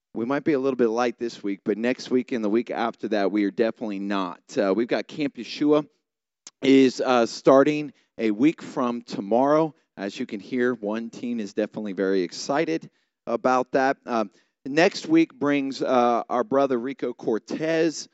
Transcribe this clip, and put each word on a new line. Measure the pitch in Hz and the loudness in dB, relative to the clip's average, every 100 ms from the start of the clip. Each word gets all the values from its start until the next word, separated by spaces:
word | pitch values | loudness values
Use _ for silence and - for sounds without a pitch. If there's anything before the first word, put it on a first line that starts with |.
| _ | _
we | 104 117 | -8 -4
might | 143 | -2
be | 151 | 0
a | 139 | 0
little | 135 123 | 0 2
bit | 117 | 0
light | 113 123 - | 2 -2 -2
this | 117 - | -8 -6
week, | 101 98 | -6 -4
but | - 101 | -2 -2
next | 120 123 - | -2 -4 -2
week | 127 113 | -2 0
and | 120 | -4
the | 104 | 0
week | 113 113 | 0 -2
after | 80 117 - 113 | -4 -4 -6 -4
that, | 107 95 | -2 0
we | 104 | 0
are | 101 | 0
definitely | 95 113 - 113 98 | 0 -2 -2 -8 -6
not. | 98 101 90 87 - 139 | -4 -4 -4 -8 -8 -2
Uh, | 98 98 | 2 2
we've | 117 | 0
got | 123 - | -4 -6
Camp | - 143 - | -6 -6 -6
Yeshua | 107 - 147 151 147 _ _ _ _ _ - - | -12 -2 2 2 0 _ _ _ _ _ -20 -4
is, | 135 135 131 127 | 4 6 6 2
uh, | 131 123 | 0 2
starting | 113 - - 135 139 151 151 - _ - | 2 2 6 6 6 2 -6 -12 _ -4
a | 113 | -2
week | 104 147 165 | 2 2 0
from | - - 123 120 | -6 -4 -4 -4
tomorrow. | - - 98 113 139 151 160 - _ - | -8 -8 0 2 4 2 0 -4 _ -10
As | 101 - | -10 -8
you | 123 | -8
can | 104 | -10
hear, | - 127 123 | -6 -2 0
one | 117 104 110 117 | -2 -4 -6 -8
teen | - 123 117 | -10 -8 -6
is | 101 | -6
definitely | - 104 - 107 | -4 -4 -4 -8
very | 95 95 98 | -4 0 0
excited | 85 - - 147 160 160 - _ _ _ - | -2 -6 -4 -2 -2 -4 -8 _ _ _ -6
about | 117 127 127 123 | -2 2 2 2
that. | 139 135 139 | 0 0 0
Um, | - 120 104 - _ _ 131 | -2 -2 -2 -8 _ _ -4
next | 147 175 - - | 2 2 2 2
week | 160 165 | 2 2
brings, | 127 143 143 135 127 | 0 0 0 -2 -4
uh, | 147 127 120 117 - | 0 2 4 2 0
our | 123 | -2
brother | 110 135 139 123 | 0 2 2 0
Rico | 127 135 127 | -4 -6 -8
Cortez. | 117 - 107 - - 156 165 165 143 - | -6 -4 -4 -4 -6 -2 0 0 -2 -12